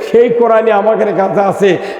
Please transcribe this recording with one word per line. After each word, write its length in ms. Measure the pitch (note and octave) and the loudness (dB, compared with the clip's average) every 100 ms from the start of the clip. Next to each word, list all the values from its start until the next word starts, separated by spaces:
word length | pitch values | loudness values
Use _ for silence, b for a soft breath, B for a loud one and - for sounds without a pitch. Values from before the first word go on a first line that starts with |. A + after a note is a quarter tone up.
| - | 0
সেই 180 | A3+ B3 | 2 2
কোরআনে 440 | A#3 A#3 A3 A3 | 2 2 2 2
আমাদের 440 | G3+ G#3+ A3 G#3 F3 | 0 0 0 -2 -2
কাছে 240 | F#3+ E3+ | -2 0
আছে, 380 | G3 - G3 D#3+ B | -2 0 0 0 B